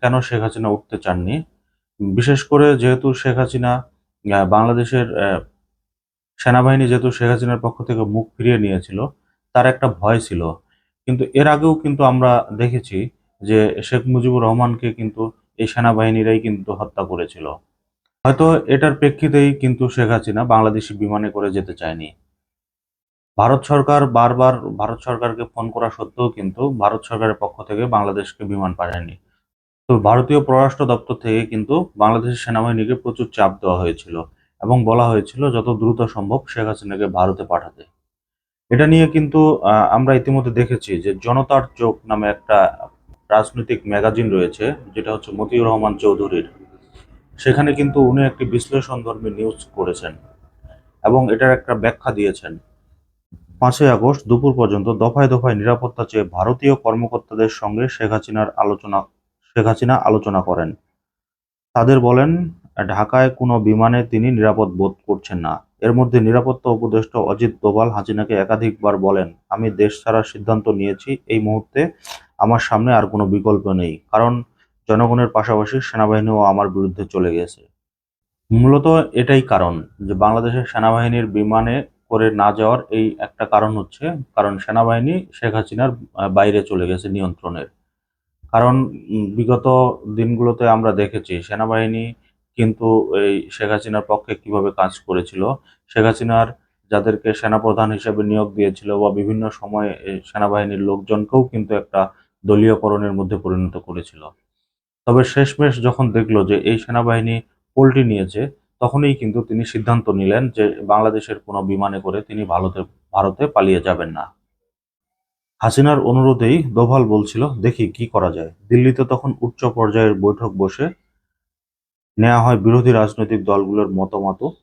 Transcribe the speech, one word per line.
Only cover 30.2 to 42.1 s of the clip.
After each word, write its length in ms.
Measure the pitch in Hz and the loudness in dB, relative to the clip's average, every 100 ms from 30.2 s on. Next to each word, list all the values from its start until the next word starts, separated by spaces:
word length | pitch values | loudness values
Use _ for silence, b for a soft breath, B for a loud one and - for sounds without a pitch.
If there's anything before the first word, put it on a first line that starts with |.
| 127 147 | 4 2
পররাষ্ট্র 420 | 139 131 135 135 131 | 2 2 2 0 -2
দপ্তর 280 | 120 - | -2 -4
থেকে 320 | 120 117 110 113 | -6 -2 -2 -2
কিন্তু 440 | 110 107 156 180 104 | -6 -2 -2 -2 0
বাংলাদেশের 400 | 107 113 120 120 | 2 2 -2 -6
সেনাবাহিনীকে 580 | 120 113 117 113 110 | -4 -2 0 0 -2
প্রচুর 340 | 127 123 117 117 | -4 -6 -6 -6
চাপ 200 | - 98 | 0 0
দেওয়া 260 | 98 98 90 | 0 -2 0
হয়েছিল 440 | 87 82 - 82 80 _ _ _ | -2 -4 -10 -12 -14 _ _ _
এবং 220 | 104 123 | 0 2
বলা 240 | 113 117 117 | 4 2 2
হয়েছিল 420 | 110 98 123 143 | 0 -2 -4 -2
যত 260 | 117 117 110 | -2 -2 0
দ্রুত 260 | 110 113 | 0 0
সম্ভব 380 | 113 110 101 131 - | -4 -4 -4 -4 -6
শেখ 180 | 117 110 | -8 -6
হাসিনাকে 400 | 104 101 98 101 | -8 -10 -6 -4
ভারতে 380 | 90 92 95 | 0 -2 -2
পাঠাতে। 380 | 95 85 80 - - _ _ _ _ _ _ _ - | -4 -4 -6 -18 -20 _ _ _ _ _ _ _ -2
এটা 160 | 120 151 | 2 6
নিয়ে 200 | 160 156 | 6 4
কিন্তু, 520 | 156 147 156 156 - | 2 2 4 4 4
আহ, 260 | 98 107 101 | 2 4 4
আমরা 240 | 113 131 | 2 4
ইতিমধ্যে 360 | 131 135 135 123 | 2 2 0 0
দেখেছি 520 | 117 120 120 - 87 | 0 0 -2 -4 -4
যে 120 | 95 95 | -4 -4
জনতার 400 | 113 131 131 135 127 - | -2 -2 2 0 0 -2
চোখ 220 | 117 107 | -2 -2
নামে 220 | 110 | -4